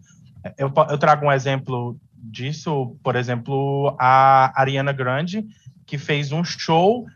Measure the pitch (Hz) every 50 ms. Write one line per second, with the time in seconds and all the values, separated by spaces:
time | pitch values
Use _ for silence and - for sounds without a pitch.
0 | - _ _ _ - - - - - 92 - - 135 139 139 160 151 - 147 143
1 | 165 156 151 147 143 147 139 135 127 139 135 131 131 - 127 123 120 120 113 -
2 | _ _ _ - - 113 113 - 123 143 151 - - 175 151 139 131 117 120 -
3 | - 135 120 123 123 123 123 117 117 - 139 135 139 139 139 139 143 - - -
4 | 127 127 131 131 135 135 135 131 131 131 - 131 135 135 139 135 139 143 139 135
5 | 127 123 127 143 165 175 185 220 214 214 - _ _ - _ _ _ - 151 139
6 | - - 151 143 147 135 147 165 175 165 - - - - 160 165 180 196 233 247
7 | 226 - -